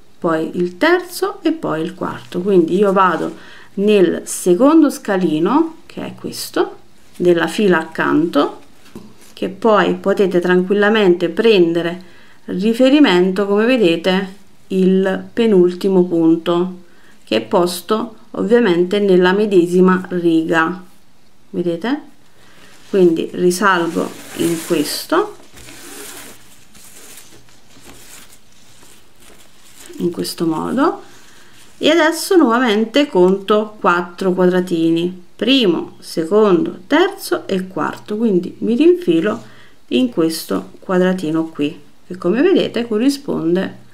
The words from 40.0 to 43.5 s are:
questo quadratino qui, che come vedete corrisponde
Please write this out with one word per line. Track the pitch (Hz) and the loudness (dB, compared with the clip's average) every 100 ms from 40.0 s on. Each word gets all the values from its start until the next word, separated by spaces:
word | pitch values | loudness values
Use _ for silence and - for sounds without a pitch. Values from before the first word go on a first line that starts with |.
| 254 | 0
questo | 180 160 160 - 190 185 - | 0 -2 -2 -6 -6 -8 -14
quadratino | - 185 185 185 156 160 160 | -4 0 2 0 -2 -4 -4
qui, | - 147 - - - - | -4 -6 -6 -18 -20 -18
che | 180 | -6
come | 175 226 | -2 0
vedete | 359 294 - 226 233 | 2 2 0 -4 -4
corrisponde | 214 262 277 - 156 160 | -2 0 -2 -6 -6 -2